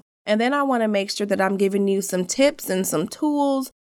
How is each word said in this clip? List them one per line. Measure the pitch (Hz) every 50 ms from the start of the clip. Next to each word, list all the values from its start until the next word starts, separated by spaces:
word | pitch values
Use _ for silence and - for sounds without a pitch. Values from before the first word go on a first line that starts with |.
| - _ _ _ -
And | 202 214 214
then | 233 254 285
I | 285 277
wanna | 269 254 233 226 214
make | 208 196 196 208
sure | - - 208 202
that | 196 190
I'm | 190 190 196 190
giving | 202 196 196 202 196 196
you | 196 196
some | 196 - - 180 180
tips | 180 - - 269 294 294 - - -
and | 185 185 190 -
some | 262 - 262 -
tools | - - 311 302 294 294 285 277 269 269 262 - - _